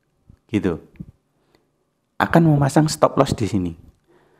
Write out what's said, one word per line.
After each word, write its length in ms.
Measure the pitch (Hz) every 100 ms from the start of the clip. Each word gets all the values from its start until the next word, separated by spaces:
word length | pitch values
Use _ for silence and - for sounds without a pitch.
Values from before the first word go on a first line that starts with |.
| _ _ _ _ _
Gitu. 320 | 107 92 78 - - - _ _ _ _ _ _ _ _ _ _ -
Akan 320 | - 170 165
memasang 400 | 143 139 160 156
stop 260 | - 139 -
loss 220 | 139 -
di 80 | 98
sini. 260 | 101 87 82 - _ _ _ _ _